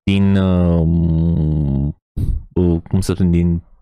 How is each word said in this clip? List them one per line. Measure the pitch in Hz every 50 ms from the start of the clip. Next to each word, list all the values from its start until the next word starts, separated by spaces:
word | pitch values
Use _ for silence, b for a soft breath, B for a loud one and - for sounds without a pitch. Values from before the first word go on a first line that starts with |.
| -
din, | - 98 98 98 98 98
uh, | 98 95 95 90 90 87 87 85 85 80 82 85 85 82 82 82 80 82 85 85 82 80 78 78 78 76 69 67 69 69 73 - _ _ _ - - 104 - - - - - -
uh, | 90 90 87 85 82 - -
cum | - 95
să | 92 - 92
spun, | 92 95 90
din | 85 85 87 87 85 85 - - - _